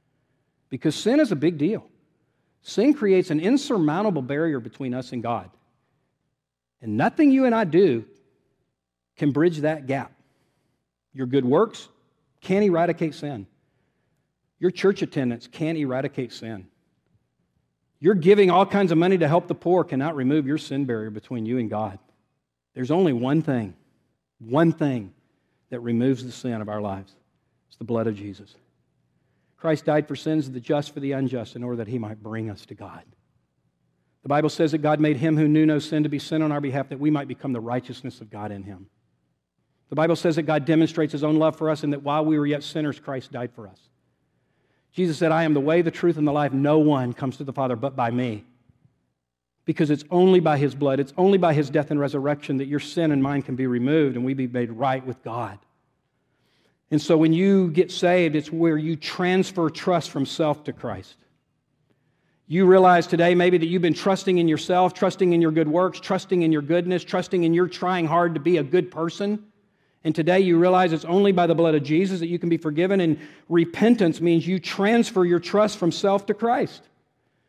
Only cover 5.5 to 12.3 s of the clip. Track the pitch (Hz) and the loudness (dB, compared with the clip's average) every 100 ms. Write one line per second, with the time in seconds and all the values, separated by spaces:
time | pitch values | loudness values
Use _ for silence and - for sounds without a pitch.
5.5 | _ _ _ _ _ _ _ _ _ _ | _ _ _ _ _ _ _ _ _ _
6.5 | _ _ _ 113 107 214 - 285 269 254 | _ _ _ -6 0 0 4 4 6 4
7.5 | 226 185 165 185 117 - _ _ _ _ | 2 2 4 4 2 -6 _ _ _ _
8.5 | _ _ _ _ _ _ - 147 139 175 | _ _ _ _ _ _ -4 -2 2 0
9.5 | 156 151 156 131 135 104 _ _ _ _ | 0 -4 -4 -6 -6 -8 _ _ _ _
10.5 | _ _ _ _ _ _ 131 127 139 123 | _ _ _ _ _ _ -10 -2 0 2
11.5 | 156 226 - - _ _ _ _ | 2 2 -4 -20 _ _ _ _